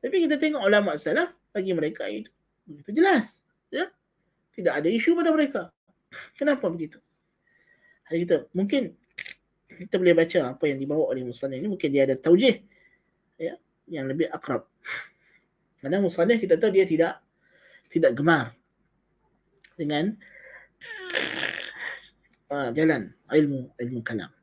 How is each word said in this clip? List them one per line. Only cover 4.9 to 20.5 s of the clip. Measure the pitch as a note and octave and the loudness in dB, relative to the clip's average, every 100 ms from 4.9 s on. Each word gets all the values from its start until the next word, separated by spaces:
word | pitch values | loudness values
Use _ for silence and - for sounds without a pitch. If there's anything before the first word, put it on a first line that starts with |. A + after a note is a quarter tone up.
| A3+ A3 E4+ | 0 2 2
pada | E4 | 2
mereka. | D#4 C#4+ C4 F3 _ _ _ _ - - - | 2 0 -2 -10 _ _ _ _ -20 -20 -4
Kenapa | C#4 C#4 G3+ | -2 0 -2
begitu? | E3+ D3+ - _ _ _ _ _ _ _ _ _ _ _ | -6 -10 -12 _ _ _ _ _ _ _ _ _ _ _
Hari | E3 E3+ | -4 0
kita, | D#3+ - | 0 -2
mungkin | F3+ G3 C#4+ G3+ - _ - - - _ _ _ | -4 0 0 -2 -10 _ -20 -20 -20 _ _ _
kita | - F3+ F#3+ | -18 -4 2
boleh | F3+ | 4
baca | E3 E3 F3 C3+ | 4 4 2 -2
apa | B2+ D3+ | -2 -2
yang | C3+ | -2
dibawa | C#3 D3+ C#3+ | -4 -2 0
oleh | C3 B2 | -2 -6
Musannif | A#2+ C3+ C3 | -8 -8 -6
ini, | G3+ | -6
mungkin | F#3 D3+ | -4 0
dia | C#3 C3+ | 2 2
ada | |
taujih, | C3 - F3 B3+ - - _ _ _ _ _ _ _ | 2 4 6 6 2 -4 _ _ _ _ _ _ _
ya, | E3 - _ _ _ | -10 -10 _ _ _
yang | D#3 C3+ | -8 -6
lebih | C#3 D#3+ | -2 -2
akrab. | D3+ - C#3+ - _ - - - _ _ _ _ _ _ _ | -4 -6 -6 -6 _ -12 -12 -14 _ _ _ _ _ _ _
Padahal | - F3+ F3+ | -4 0 0
Musanif | E3 E3+ A#3 | 2 2 2
kita | F#3+ D#3+ | 4 2
tahu | A3 | 4
dia | F#3+ F#3 | 4 2
tidak, | D#3+ E3 - _ _ _ _ _ - _ | 4 2 0 _ _ _ _ _ -20 _
tidak | - D#3 B2 | 2 2 4
gemar | D3+ D#3+ A#2 - _ _ _ _ _ _ _ _ _ _ - _ | 2 2 0 -10 _ _ _ _ _ _ _ _ _ _ -20 _
dengan, | D3+ D3 F3+ A3 - - - | -4 0 -2 -4 -14 -20 -20